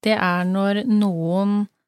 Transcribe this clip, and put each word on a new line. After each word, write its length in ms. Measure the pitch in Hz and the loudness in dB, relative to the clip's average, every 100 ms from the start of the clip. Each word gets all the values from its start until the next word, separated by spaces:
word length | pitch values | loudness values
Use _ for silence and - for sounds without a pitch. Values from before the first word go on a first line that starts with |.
det 120 | 214 | 0
er 300 | 214 185 180 180 | 0 0 0 0
når 380 | 190 196 202 226 | 0 0 0 0
noen 760 | 214 202 170 165 185 202 208 208 _ | 2 2 0 -2 0 0 0 -2 _